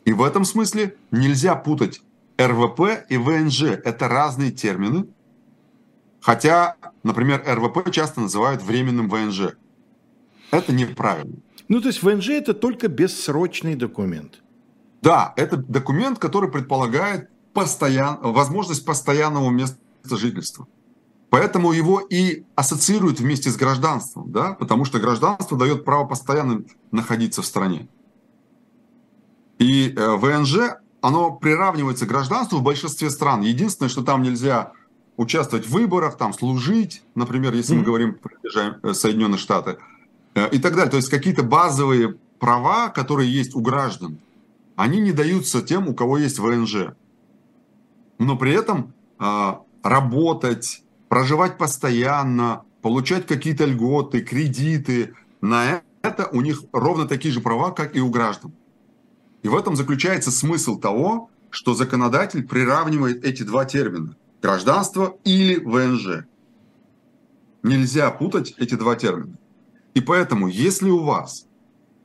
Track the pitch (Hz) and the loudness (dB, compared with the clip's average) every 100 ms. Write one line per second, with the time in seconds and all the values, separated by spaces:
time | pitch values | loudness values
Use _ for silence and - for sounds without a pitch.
0 | 113 107 139 196 190 220 214 214 208 - | 0 2 2 2 0 0 0 -2 -4 -6
1 | - 117 135 135 180 143 147 151 101 - | -4 0 2 4 2 2 0 0 -2 -4
2 | _ _ _ - 127 117 120 120 196 220 | _ _ _ 0 2 4 2 2 0 0
3 | - 127 127 160 156 127 151 95 120 113 | -2 -2 2 2 2 0 0 0 -4 -2
4 | - 127 147 127 135 - 107 92 101 165 | 0 2 0 0 -4 -2 -2 -2 0 -2
5 | 196 - _ _ _ _ _ _ _ _ | -4 -10 _ _ _ _ _ _ _ _
6 | _ _ - - 151 175 135 - - - | _ _ 0 2 4 4 2 -2 -16 -8
7 | - 113 135 135 143 117 117 170 185 160 | -4 0 0 0 -2 -2 -2 -2 -2 -2
8 | 156 127 101 101 127 127 95 123 127 120 | -2 -4 -4 0 0 -2 -2 -2 0 0
9 | 107 110 107 95 90 - _ _ _ _ | 0 -2 -2 -2 -4 -6 _ _ _ _
10 | _ _ _ _ - 165 - 127 117 - | _ _ _ _ -2 -2 2 0 -2 -2
11 | 113 82 73 - - - - 226 240 - | -2 -2 -6 -16 -20 -10 -2 0 0 0
12 | 190 208 196 294 294 - 247 226 214 127 | 2 2 0 -2 -2 -2 -2 -2 -2 0
13 | 185 - - 147 175 - 160 139 120 - | 0 0 -4 -2 -2 -4 -4 -4 -4 -4
14 | 95 80 73 - _ _ _ _ _ _ | -4 -6 -10 -20 _ _ _ _ _ _
15 | 160 139 - - 147 160 131 135 131 147 | 4 4 2 -2 -2 -2 -2 -4 -2 -2
16 | 269 240 151 196 185 139 131 135 120 143 | -2 -4 -2 0 0 -2 -4 -2 0 0
17 | 202 190 - _ _ 202 180 - 139 131 | -2 -4 -10 _ _ -2 -2 0 0 2
18 | 143 143 120 120 135 190 175 143 - 147 | 0 -2 0 2 2 0 -2 -4 -2 -2
19 | - 143 151 147 127 123 131 - _ _ | 0 2 2 2 2 2 -2 -6 _ _
20 | - 110 117 92 - - - _ _ _ | -6 -2 -2 -4 -10 -12 -18 _ _ _
21 | _ _ _ 127 196 185 170 165 160 196 | _ _ _ 2 2 2 2 4 4 2
22 | - 180 185 156 - - 135 143 - 208 | 2 0 0 0 -6 -4 -2 0 2 2
23 | 180 131 135 139 135 107 135 131 156 127 | 2 2 0 0 -2 0 0 2 0 -2
24 | - - - 117 180 196 - 113 135 117 | -6 -14 -6 -4 -4 -4 0 0 0 0
25 | 117 117 165 202 - 131 131 147 - 143 | 0 2 0 0 -2 0 0 0 0 0
26 | 139 127 - 151 131 107 - _ _ 110 | 0 -4 -2 0 0 -2 -6 _ _ -4
27 | 117 113 113 - - 101 95 80 - _ | -2 -2 -2 -4 -4 -2 -2 -2 -8 _
28 | _ _ _ _ _ _ _ _ _ _ | _ _ _ _ _ _ _ _ _ _
29 | _ _ _ _ _ - 123 135 131 117 | _ _ _ _ _ 0 4 4 2 2
30 | 110 101 135 151 139 180 240 - _ _ | 2 2 2 2 2 2 2 -2 _ _
31 | 123 160 170 135 151 160 190 156 135 123 | 2 2 2 0 0 2 2 0 -2 -2
32 | 110 135 131 233 240 185 131 143 160 - | -2 -2 0 -2 0 0 0 0 -4 -4
33 | 151 139 143 113 107 120 214 - 131 139 | -4 -2 0 2 0 0 -2 -2 -2 -2
34 | 131 131 127 120 135 120 - - _ _ | 0 2 2 0 0 0 -2 -10 _ _
35 | _ - 117 160 131 113 110 175 226 180 | _ -4 -2 0 0 -2 0 0 2 2
36 | 151 - 110 - 123 127 135 226 208 - | 0 -2 -6 -2 -2 0 2 2 0 -4
37 | _ 123 120 131 131 117 120 117 107 117 | _ -6 -2 0 0 0 2 2 2 2
38 | 113 98 - - - 107 104 104 110 95 | 0 -2 -12 -14 -6 -2 -2 -2 -4 0
39 | 107 110 107 95 - 95 92 - - _ | 0 2 2 0 0 -2 -2 -10 -14 _
40 | _ _ _ 101 107 135 175 165 147 135 | _ _ _ -2 0 2 2 2 2 0
41 | 131 143 185 143 123 151 175 139 139 123 | 0 0 0 0 4 4 4 2 2 2
42 | 113 - _ - 120 123 143 220 226 143 | 2 -2 _ -4 0 2 2 0 -2 -4
43 | 135 143 123 135 127 120 117 139 127 87 | -2 0 2 0 -2 -2 -2 0 -2 -6
44 | 87 76 _ _ _ _ _ - 113 196 | -12 -14 _ _ _ _ _ -2 0 2
45 | 202 151 151 185 - 123 127 180 175 117 | 2 2 2 0 0 -2 0 -2 -2 -2
46 | 123 143 143 - 110 120 110 104 85 - | 0 2 0 0 0 0 0 -2 -4 -10
47 | _ _ _ _ _ _ _ _ _ _ | _ _ _ _ _ _ _ _ _ _
48 | _ - 135 123 131 185 226 175 - - | _ -2 0 0 2 2 2 -2 -4 -12
49 | _ - 104 104 98 95 - _ 101 131 | _ -6 -2 0 -2 -4 -10 _ 0 2
50 | 127 131 165 160 123 107 - - _ _ | 2 2 0 0 -2 -2 -6 -12 _ _
51 | - 123 135 156 180 180 156 - 135 120 | -2 0 2 2 2 0 -6 -2 -2 0
52 | 131 143 135 123 120 110 - _ 113 127 | 0 0 0 0 0 -2 -10 _ -2 0
53 | 135 185 180 143 156 151 147 123 123 147 | 0 -2 -2 -2 -2 0 0 2 0 0
54 | 143 120 - 127 151 117 151 156 127 123 | 0 -2 -2 -2 -2 0 0 0 0 -2
55 | 107 - _ _ 104 117 120 170 - _ | -2 -8 _ _ -2 0 0 -2 -8 _
56 | - - 190 123 147 135 - 123 143 160 | -6 -4 -2 -2 -2 -4 -4 0 0 0
57 | 135 135 160 120 113 117 180 175 147 131 | -2 -2 -2 -2 -2 0 -2 -4 -4 -2
58 | 127 120 113 98 78 - _ _ _ _ | 0 0 0 -4 -12 -20 _ _ _ _
59 | _ _ _ _ - 202 202 139 139 135 | _ _ _ _ 0 0 2 0 0 0
60 | 175 175 131 - 147 165 131 101 104 110 | 0 0 -2 -2 0 0 -2 -2 -2 0
61 | 185 226 - _ _ - 127 113 131 123 | 0 -2 -6 _ _ -6 -2 0 0 0
62 | 120 143 202 160 131 127 123 151 156 147 | 2 0 0 -4 -2 0 2 2 2 0
63 | 127 123 131 127 104 123 135 139 113 85 | 0 -2 -4 -6 -2 -2 0 -2 -2 -4
64 | 80 - _ _ - 90 104 185 190 190 | -10 -12 _ _ 0 2 2 2 0 -2
65 | 185 - 196 190 190 175 117 123 127 120 | -2 -2 2 4 4 2 0 0 2 0
66 | 98 80 - _ _ _ _ _ _ _ | -2 -6 -10 _ _ _ _ _ _ _
67 | _ _ _ _ _ _ 113 135 127 147 | _ _ _ _ _ _ 0 2 2 2
68 | 135 - 180 185 135 - 120 113 117 117 | 2 0 -2 -2 -4 -6 -4 -2 0 0
69 | 110 90 - - _ _ _ _ _ 131 | 0 -2 -8 -16 _ _ _ _ _ -2
70 | - 180 170 110 92 95 175 190 190 175 | 2 2 2 0 0 0 0 2 2 2
71 | 147 92 - - - _ _ _ _ _ | 2 -2 -4 -14 -20 _ _ _ _ _